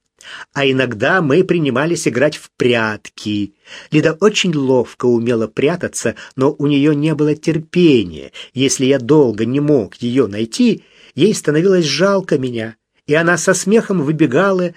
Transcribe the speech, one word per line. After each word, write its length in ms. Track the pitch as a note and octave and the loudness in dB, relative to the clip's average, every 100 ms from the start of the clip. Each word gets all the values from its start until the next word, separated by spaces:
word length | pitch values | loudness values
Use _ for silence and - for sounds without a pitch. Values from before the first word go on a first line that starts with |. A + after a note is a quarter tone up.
| _ _ - - - | _ _ -20 -20 -12
А 120 | C#3 C#3 | -2 0
иногда 560 | C3 B2+ G#2 C3+ F#3 | 0 -2 -2 0 0
мы 220 | D3+ D#3 | 2 2
принимались 640 | F#3 E3+ C#3+ A#2+ D#3 F3 - | 0 -2 -2 -2 -2 -2 -4
играть 300 | A#2 C#3+ - | 0 -2 -2
в 140 | - - | -12 -4
прятки. 960 | B2 A#2+ A2 G#2 - - G#2+ G#2 G2+ _ _ - - | 0 0 -2 -6 -12 -12 -6 -4 -6 _ _ -20 -4
Лида 260 | D3+ D#3+ D#3+ | 0 0 2
очень 340 | G#3 G#3 F#3 D3+ | 0 0 -2 0
ловко 500 | C3 C3 A#2 - B2 | 0 0 0 -2 0
умела 420 | A#2 A#2 A#2 A2 | 0 0 -2 -2
прятаться, 680 | - C3+ F3 - - A#2+ - - - | -2 -2 -2 -6 -6 -6 -6 -10 -2
но 180 | C3+ D3 | 0 0
у 100 | C#3+ | 0
нее 260 | C#3+ D3 | 2 2
не 200 | D3 D3+ D3+ | 2 0 0
было 200 | D3+ D3+ | 0 -2
терпения. 960 | - D#3 D#3 F3 E3+ B2+ F#2 D#2 C#2 - - | -2 -4 -2 2 4 4 2 -6 -16 -18 -12
Если 320 | B2+ C3 - C3 | -2 -2 0 0
я 140 | C#3 | 0
долго 460 | A#2 D#3 B2+ G#2 A2+ | 4 4 4 0 -2
не 140 | C3+ | -2
мог 360 | D3 C#3+ F2+ - | 2 0 0 -6
ее 320 | A#2+ B2+ D#3+ | -2 0 0
найти, 560 | G2+ A2+ - B3 - - _ - - | -2 -6 0 0 0 -6 _ -14 0
ей 180 | F#3 | 0
становилось 520 | G3 - D3 F#3+ F#3 D#3 | 0 0 2 2 2 0
жалко 520 | C#3 G3 G3 F#3 C#3+ | 0 0 0 -2 -2
меня, 380 | B2+ A#2 A2 - _ _ - | -2 -6 -8 -12 _ _ -2
и 80 | |
она 240 | D3+ E3+ F3 | 0 2 0
со 160 | G3 | 0
смехом 480 | F#3 F#3+ A3 - F#3 | -2 2 2 2 -2
выбегала 720 | C#3 D#3 D3 C3 G3 F#3+ F3 | -2 0 2 2 0 0 -4